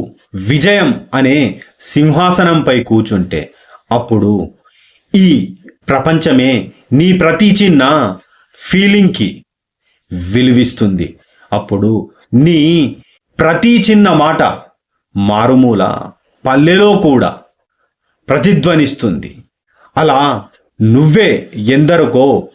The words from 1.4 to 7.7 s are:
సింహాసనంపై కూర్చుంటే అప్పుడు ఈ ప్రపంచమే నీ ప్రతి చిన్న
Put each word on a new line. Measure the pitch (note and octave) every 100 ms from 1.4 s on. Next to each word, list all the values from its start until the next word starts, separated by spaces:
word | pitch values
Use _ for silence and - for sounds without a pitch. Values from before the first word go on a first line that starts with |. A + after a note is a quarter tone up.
| A2+ - - _ -
సింహాసనంపై | C#3+ D#3 D3 F3+ F3+ E3+ D#3+ C3 B2
కూర్చుంటే | A#2 A2 G#2+ G2 F2+ D#2+ C#2+ _ _ - -
అప్పుడు | A#2+ - G#2+ G2+ G2+ - _ _ _ _ _ -
ఈ | G3 F#3 B2+ F#2 - - _ -
ప్రపంచమే | C3+ D#3+ D#3+ E3 C3 C3 A#2+ F#2+ _ -
నీ | C3 F#3 F#3
ప్రతి | - A3+ G#3
చిన్న | G3+ G3